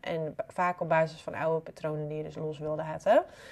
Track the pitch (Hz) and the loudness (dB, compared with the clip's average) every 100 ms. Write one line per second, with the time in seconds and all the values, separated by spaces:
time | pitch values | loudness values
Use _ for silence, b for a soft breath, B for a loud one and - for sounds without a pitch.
0 | - 165 156 - - - 180 175 165 160 | -4 -2 -2 -6 -6 0 0 0 2 4
1 | 160 160 - - 160 160 160 - 156 151 | 2 -2 -8 -2 0 0 -4 -6 -4 -4
2 | 151 151 151 156 156 147 151 156 156 156 | -4 -6 -6 -6 -6 -6 -6 -4 -6 0
3 | 185 262 359 B B | 6 6 6 B B